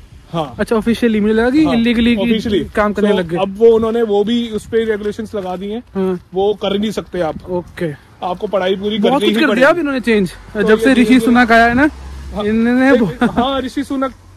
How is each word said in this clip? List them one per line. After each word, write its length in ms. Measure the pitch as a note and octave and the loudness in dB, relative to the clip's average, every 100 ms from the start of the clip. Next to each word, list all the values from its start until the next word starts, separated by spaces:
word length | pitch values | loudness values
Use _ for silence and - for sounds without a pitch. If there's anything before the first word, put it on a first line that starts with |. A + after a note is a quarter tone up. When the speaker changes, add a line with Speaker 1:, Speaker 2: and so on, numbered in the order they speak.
| - - - | -20 -20 -10
Speaker 1:
हाँ। 220 | E3 D3 - | -6 -6 -6
Speaker 2:
अच्छा, 180 | G#3+ A3+ | -2 -2
officially 440 | A3+ A3 A#3+ G#3+ | 0 0 0 0
मुझे 140 | G#3 | 0
लगा 160 | A3 A#3+ | 2 2
कि 140 | C#4 | 2
Speaker 1:
हाँ, 100 | D#4 | 2
Speaker 2:
illegally 420 | A#3+ A#3 A#3 A#3 A#3 | 2 0 2 2 2
की 220 | A#3 A3 | 0 0
Speaker 1:
officially। 360 | A#3 G3 C#3 | 0 -2 -2
Speaker 2:
काम 180 | - G#3 | -2 -2
करने 180 | G#3 G3+ | 0 0
Speaker 1:
So, 80 | G3 | 0
Speaker 2:
लग 100 | E3+ | -2
गए। 80 | F3 | -4
Speaker 1:
अब 200 | G3 G3 | -4 2
वो 80 | A3+ | 4
उन्होंने 360 | A3+ A3+ A3+ | 4 2 -2
वो 220 | A3+ G3+ | 0 0
भी 240 | G3+ A#3+ A#3 | 0 -2 -4
उस 180 | G#3+ - | -8 -4
पे 180 | A3+ | -2
regulations 500 | A3+ G#3+ G#3 G3+ G#3+ | -2 -2 -4 -8 -8
लगा 220 | G#3 F#3 F3+ | -8 -8 -8
दी 120 | G3+ | -8
हैं, 140 | A3 B3 | -10 -10
Speaker 2:
हाँ। 340 | F#3+ F#3+ F3+ - | -4 -4 -4 -6
Speaker 1:
वो 200 | F3+ G3+ | -2 -2
कर 240 | G#3 G3 G3 | -2 -2 -2
नहीं 120 | G#3+ | -4
सकते 300 | G3 F3 F3+ | -6 -8 -4
आप। 240 | D#3+ D3 | -4 -6
Speaker 2:
ओके। 480 | F3+ F3+ F3 - E3+ C#3+ - - | -8 -8 -8 -8 -8 -8 -16 -10
Speaker 1:
आपको 240 | F#3 F3+ G#3 | -8 -6 -4
पढ़ाई 300 | G3 F#3 F#3+ | -2 0 -2
पूरी 220 | G#3 G#3+ | -2 0
Speaker 2:
बहुत 220 | A3 C4+ | 2 2
Speaker 1:
करनी 0 | |
Speaker 2:
कुछ 80 | G#3 | 2
Speaker 1:
ही 60 | |
Speaker 2:
कर 60 | G#3+ | 2
दिया 80 | D4 | 2
Speaker 1:
पड़ेगी। 180 | G#3+ C4+ | 4 4
Speaker 2:
अब 120 | E4+ | 4
इन्होंने 220 | D4+ C4+ | 0 -2
change, 320 | A#3 G#3+ F3+ - - | 0 2 0 -6 -10
Speaker 1:
तो 80 | G#3+ | -2
Speaker 2:
जब 80 | G3+ | 2
Speaker 1:
ये 60 | A3 | 4
Speaker 2:
से 80 | |
ऋषि 100 | A3+ | 4
Speaker 1:
धीरे-धीरे 260 | B3 A3 B3+ | 4 4 4
Speaker 2:
सुनक 320 | A3+ A#3+ A#3+ | 4 4 4
आया 120 | A3+ | 4
है 100 | A#3 | 4
ना, 160 | A#3+ D4+ - - - - | 4 0 0 -14 -16 -12
Speaker 1:
हाँ, 100 | F3+ | -6
Speaker 2:
इन्होंने 500 | G#3 A3 A#3 B3 C4 | -2 0 0 2 4
Speaker 1:
एक, 60 | B3+ | 4
Speaker 2:
वो 120 | G#3 - | 2 0
Speaker 1:
हाँ, 380 | A#3 F#3 B3+ C4+ | -2 0 -2 -2
ऋषि 240 | B3+ - | -6 -6
सुनक 280 | C4+ C#4 C4 A3+ - | -6 -4 -6 -8 -20